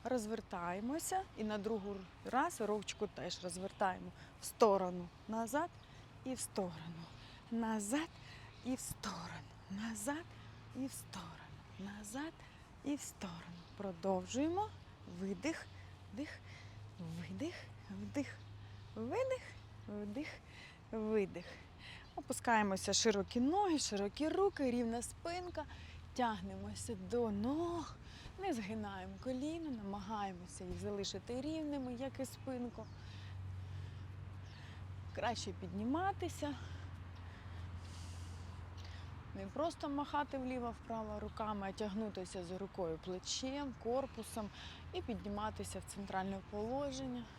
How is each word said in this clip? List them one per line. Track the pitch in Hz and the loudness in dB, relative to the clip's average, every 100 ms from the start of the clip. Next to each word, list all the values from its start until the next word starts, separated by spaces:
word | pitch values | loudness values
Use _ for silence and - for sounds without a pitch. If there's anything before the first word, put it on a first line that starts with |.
Розвертаємося | 226 254 214 220 - 190 175 185 226 311 - 370 381 - | 4 2 4 -2 -2 -2 0 0 2 0 2 0 0 -2
і | |
на | 214 214 | 0 2
другий | 196 220 196 196 185 - - | 2 2 0 -4 -6 -8 2
раз | 247 320 - | 4 4 4
ручку | 208 208 - - 214 | 2 2 2 -2 -2
теж | - 165 - | 0 -4 -2
розвертаємо | 185 175 190 - 196 185 180 - - - | -4 -2 -4 4 4 4 -4 -10 -16 -10
в | - | -10
сторону, | - 226 196 185 180 180 - - | 10 10 10 6 0 -4 -10 -4
назад | 220 226 269 349 - - - - - 254 | -2 2 2 2 -2 -16 -16 -14 -10 -4
і | |
в | 254 | -2
сторону, | - - 185 160 160 165 170 - - - - | -2 0 0 -2 -8 -8 -10 -12 -14 -14 -2
назад | 226 226 220 202 277 339 - - - - - 240 | 0 2 2 4 2 2 -6 -14 -12 -14 -8 -2
і | 254 | -2
в | |
сторону, | - - 208 175 170 165 - - - | -2 -4 -4 -4 -6 -8 -10 -14 -6
назад | 196 226 220 214 294 349 - - - - - | -2 0 0 0 0 -2 -12 -14 -14 -10 -4
і | 262 | -2
в | |
сторону, | - - 190 165 165 - - - - | -4 -8 -8 -8 -10 -12 -14 -14 -8
назад | 196 208 208 247 311 - - - - - - | -6 -6 -6 -4 -4 -6 -14 -16 -16 -6 0
і | 285 | 0
в | |
сторону. | - - 196 170 170 170 165 - | 0 -6 -6 -6 -8 -10 -12 -4
Продовжуємо. | 196 170 190 190 185 240 311 359 427 - - - - 175 | -4 0 4 4 4 4 4 6 2 -2 -14 -14 -10 -2
Видих, | 190 190 240 - - - - - - | 0 2 2 0 -4 -12 -12 -14 -10
вдих, | 202 302 - - - - - - - | -6 -4 -6 -10 -12 -12 -12 -12 -8
видих, | 170 165 165 190 320 - - - - 190 | -6 -4 -4 -2 -2 -4 -10 -12 -8 -6
вдих, | 208 294 269 - - - - - - - | -2 0 0 -4 -12 -12 -12 -12 -10 -4
видих, | 233 370 523 508 - - - - - | 0 2 4 2 -2 -12 -12 -12 -6
вдих, | 208 208 208 311 - - - - - - | -4 -2 -2 -2 -6 -12 -14 -14 -14 -6
видих. | 226 214 220 190 170 175 - - - - - - - | 0 6 6 6 0 -8 -12 -14 -14 -12 -12 -8 -8
Опускаємося, | - 262 - 226 208 190 - | -2 2 8 8 8 4 4
широкі | 190 226 202 185 240 | 8 8 8 4 6
ноги, | 254 370 403 302 | 6 8 8 6
широкі | - 208 202 - 302 | 6 4 2 2 4
руки, | 359 392 - 269 | 8 6 8 4
рівна | 240 233 233 | 6 4 2
спинка. | 240 - 339 349 359 311 294 - - - - | -2 -4 -2 -2 -2 -4 -4 -6 -10 -12 -8
Тягнемося | - 247 208 185 190 202 214 - 208 185 | 4 4 4 0 -4 -4 -4 -2 -4 2
до | 240 233 | 4 6
ног. | 202 220 302 339 339 302 - - - - - | 6 4 4 4 2 -2 -6 -10 -10 -10 -2
Не | 381 | 2
згинаємо | 262 190 220 208 196 185 196 | 2 2 -2 -2 -4 -6 -4
коліна, | 254 254 294 330 320 | -2 0 0 0 -2
намагаємося | 240 196 202 190 214 202 180 175 - | -2 -2 -4 -2 0 0 -2 -8 -8
їх | 185 175 | -4 -2
залишити | 196 202 196 196 - 247 | 0 0 0 -2 -2 -2
рівними, | 285 320 302 285 254 | 0 0 0 0 0
як | 240 269 262 | 0 -2 -2
і | 262 | -4
спинку. | - - 254 240 - 220 - - - - - - - - - - - - - - - - - - - - - - | -4 -4 -2 -2 -4 -8 -8 -8 -8 -8 -6 -4 -4 -4 -4 -6 -6 -8 -8 -8 -8 -10 -10 -10 -8 -8 -6 -6
Краще | - 226 226 - | 0 2 2 -2
підніматися. | 175 185 185 226 294 381 392 349 - 294 277 - - - - - - - - - - - - - - - - - - - - - - - - - - - 196 | -4 -4 0 2 4 4 2 -2 0 -2 -2 -4 -6 -8 -8 -10 -8 -10 -10 -10 -8 -6 -8 -8 -8 -8 -6 -6 -8 -8 -8 -8 -8 -8 -8 -8 -10 -8 -6
Не | 196 | -4
просто | 247 330 320 302 | 2 2 2 0
махати | 285 285 285 285 277 | 2 2 2 2 0
вліво-вправо | 254 254 240 226 - 226 220 214 | 0 0 0 -4 -4 -2 -2 -2
руками, | 208 - 214 208 196 | -4 -2 0 0 0
а | |
тягнутися | 190 214 196 220 196 180 196 | 0 0 2 0 -2 -4 -4
за | 175 185 | -4 -2
рукою | 190 - 170 160 175 | -4 0 0 0 -2
плечем, | 185 - - 262 277 285 220 | -4 0 0 0 0 -2 -2
корпусом | 220 254 262 - 214 - 208 - - - - | 2 2 2 -2 -4 -2 -2 -4 -10 -10 -6
і | 359 | -4
підніматися | 349 202 196 202 214 214 196 196 | -2 -2 0 0 0 0 -4 -4
в | - - | -6 -6
центральне | 196 196 190 196 185 | 0 2 2 -2 -2
положення. | 208 220 262 285 262 269 247 226 | -2 2 2 2 0 -2 -2 -6